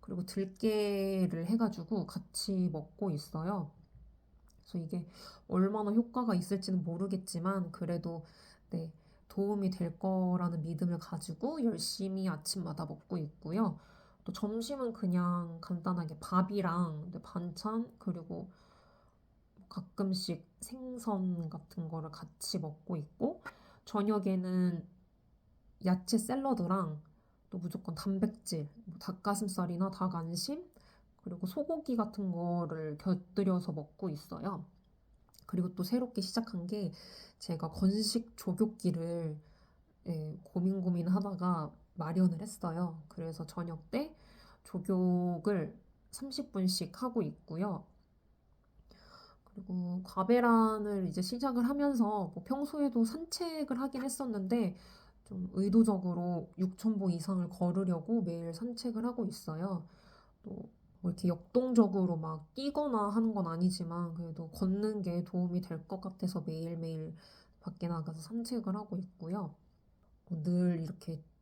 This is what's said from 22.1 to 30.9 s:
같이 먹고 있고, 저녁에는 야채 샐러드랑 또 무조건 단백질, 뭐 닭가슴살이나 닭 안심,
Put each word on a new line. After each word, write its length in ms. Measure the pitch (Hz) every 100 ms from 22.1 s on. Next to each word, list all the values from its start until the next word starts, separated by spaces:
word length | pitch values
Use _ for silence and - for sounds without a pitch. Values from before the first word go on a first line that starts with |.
같이 480 | 156 156 - - -
먹고 380 | 151 147 - 170
있고, 440 | 147 - 247 - - - - - -
저녁에는 1000 | 214 202 208 196 185 185 180 180 170 - - _ _ _ _ _ _ - - 180
야채 320 | 185 - 226
샐러드랑 840 | 220 254 269 247 175 190 170 151 - _ _ _ _
또 100 | 180
무조건 360 | 170 185 -
단백질, 760 | 160 196 190 208 - - 160 147 -
뭐 140 | - 160
닭가슴살이나 960 | - 185 208 202 208 190 175 175 190
닭 220 | 190 185
안심, 480 | 175 165 175 - 302 359 - -